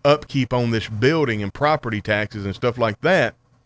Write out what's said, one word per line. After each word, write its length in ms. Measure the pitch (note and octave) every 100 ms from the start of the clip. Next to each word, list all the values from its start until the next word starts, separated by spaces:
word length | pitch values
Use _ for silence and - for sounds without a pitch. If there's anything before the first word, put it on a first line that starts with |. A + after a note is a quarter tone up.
upkeep 480 | C#3+ D3 - C#3 B2+
on 200 | B2 A#2+
this 180 | A2+ G#2
building 520 | G#2+ B2+ D#3+ C#3 G#2+
and 120 | G2+
property 480 | - D3 D#3 A#2+ A2
taxes 420 | G2 G#2 G#2 G#2+
and 100 | G2
stuff 220 | F#2+ B2 A#2
like 240 | A2+ G#2
that. 340 | D3 F#3 A#2+ - _ _